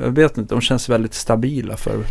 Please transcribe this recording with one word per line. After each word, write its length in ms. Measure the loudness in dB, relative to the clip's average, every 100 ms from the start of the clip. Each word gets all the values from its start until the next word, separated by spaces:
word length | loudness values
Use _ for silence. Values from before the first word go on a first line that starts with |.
jag 80 | 0
vet 260 | 4 4 2
inte, 180 | -2 0
de 60 |
känns 280 | 0 0 2
väldigt 240 | 0 0
stabila 640 | -4 0 0 0 -2 -6 -4
för 200 | -4 -2 -2